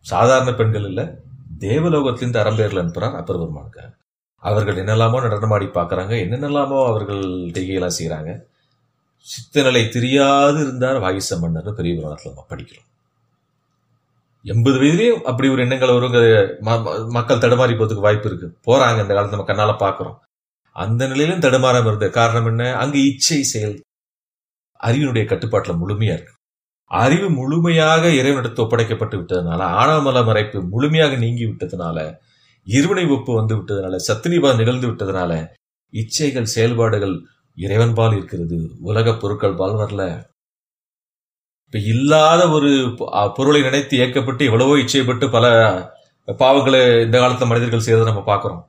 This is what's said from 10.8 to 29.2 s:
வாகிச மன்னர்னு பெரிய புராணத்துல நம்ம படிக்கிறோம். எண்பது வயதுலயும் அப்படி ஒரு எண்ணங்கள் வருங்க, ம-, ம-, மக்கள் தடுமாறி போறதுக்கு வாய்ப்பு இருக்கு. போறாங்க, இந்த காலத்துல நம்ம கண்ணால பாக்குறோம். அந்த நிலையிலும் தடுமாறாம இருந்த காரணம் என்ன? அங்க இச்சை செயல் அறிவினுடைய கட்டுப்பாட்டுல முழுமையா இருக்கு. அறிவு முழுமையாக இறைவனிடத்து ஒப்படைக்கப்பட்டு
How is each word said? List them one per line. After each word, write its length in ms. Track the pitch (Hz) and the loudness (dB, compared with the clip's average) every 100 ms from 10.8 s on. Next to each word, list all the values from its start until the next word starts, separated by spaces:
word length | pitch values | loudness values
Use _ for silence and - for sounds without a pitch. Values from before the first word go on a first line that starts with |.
| 127 135 | -2 0
வாகிச 380 | 92 98 95 87 | -2 -4 -4 -4
மன்னர்னு 360 | 85 80 87 | -4 -4 -6
பெரிய 220 | 104 85 | -6 -4
புராணத்துல 300 | 85 76 76 | -4 -6 -12
நம்ம 220 | 73 67 65 | -16 -20 -16
படிக்கிறோம். 360 | 67 - - _ _ _ _ _ _ _ _ _ _ _ _ _ _ _ _ | -16 -16 -20 _ _ _ _ _ _ _ _ _ _ _ _ _ _ _ _
எண்பது 360 | - 107 120 131 | -4 0 2 4
வயதுலயும் 440 | 143 170 233 226 | 4 4 2 0
அப்படி 260 | - 120 135 | -2 -2 0
ஒரு 140 | 131 | 0
எண்ணங்கள் 260 | 123 131 127 | 0 0 2
வருங்க, 300 | 123 127 120 117 110 98 - | 2 4 4 6 6 4 -2
ம-, 180 | 107 117 | -2 -2
ம-, 260 | 107 90 113 | -2 -6 -4
மக்கள் 300 | 120 117 127 | -4 0 2
தடுமாறி 380 | 120 120 127 113 | 4 4 2 2
போறதுக்கு 240 | 107 107 | -2 0
வாய்ப்பு 280 | 104 104 107 | 2 0 -2
இருக்கு. 440 | 87 87 - - | -8 -12 -12 2
போறாங்க, 300 | 131 123 113 | 4 4 2
இந்த 120 | 101 | 0
காலத்துல 160 | 101 101 | 0 0
நம்ம 140 | 104 | -4
கண்ணால 320 | 95 101 107 104 | -4 -2 0 0
பாக்குறோம். 400 | 98 - 87 - _ _ _ _ _ | -2 -2 -10 -14 _ _ _ _ _
அந்த 340 | - 95 117 131 | -10 -4 -2 -2
நிலையிலும் 340 | 131 156 180 | 0 0 0
தடுமாறாம 460 | 151 127 131 123 113 | 2 2 4 2 2
இருந்த 220 | 104 101 | 0 -2
காரணம் 380 | 120 117 117 113 | 2 0 2 -2
என்ன? 280 | 113 123 | -2 -4
அங்க 240 | 127 135 143 | -4 -2 2
இச்சை 440 | 139 135 - 156 | 0 0 -2 -2
செயல் 380 | 131 117 107 98 _ _ _ _ _ _ _ _ _ _ | -2 -4 -6 -8 _ _ _ _ _ _ _ _ _ _
அறிவினுடைய 420 | - 127 143 117 107 | -2 0 0 0 -2
கட்டுப்பாட்டுல 520 | - 113 107 - 82 90 | -2 -2 -2 -2 -4 -4
முழுமையா 260 | 104 107 | -2 -2
இருக்கு. 200 | 82 - _ _ _ _ _ | -2 -8 _ _ _ _ _
அறிவு 460 | _ 90 123 165 196 | _ 0 2 2 0
முழுமையாக 800 | 143 131 156 170 160 156 160 170 | -2 -2 0 2 2 4 4 4
இறைவனிடத்து 540 | 147 127 139 120 - | 2 2 0 -2 -4
ஒப்படைக்கப்பட்டு 580 | 110 117 110 113 107 101 | -2 0 0 -2 -4 -6